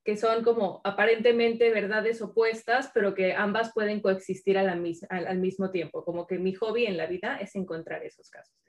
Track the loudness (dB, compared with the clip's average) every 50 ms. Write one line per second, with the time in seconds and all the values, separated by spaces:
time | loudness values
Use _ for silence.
0 | -4 -4 -2 0 2 2 2 2 4 2 2 2 2 -2 -2 -4 -4 -4 0 2
1 | 4 4 4 4 4 4 4 6 4 2 4 4 4 4 4 2 0 0 0 0
2 | 0 0 -2 -4 -6 -4 0 2 2 2 0 -2 -2 0 0 0 0 0 0 2
3 | 2 2 0 2 0 0 2 0 0 0 0 0 -2 -2 -2 -2 -2 0 -2 0
4 | 0 0 0 0 -2 -8 -8 -4 0 2 2 4 4 2 0 0 -4 -4 -6 -8
5 | -8 -6 -6 -4 -4 -2 -2 0 0 0 0 -2 -4 -2 -2 -4 -4 -4 -6 -8
6 | -6 -6 -6 -6 -4 -4 -4 -2 -2 -2 -2 -2 -4 -2 0 0 0 0 -2 -2
7 | -4 -4 -4 -4 -4 -6 -6 -6 -8 -8 -8 -8 -6 -6 -8 -8 -8 -10 -10 -10
8 | -10 -12 -16 _ -20 -20 -20 -20 -20 _ _ _ _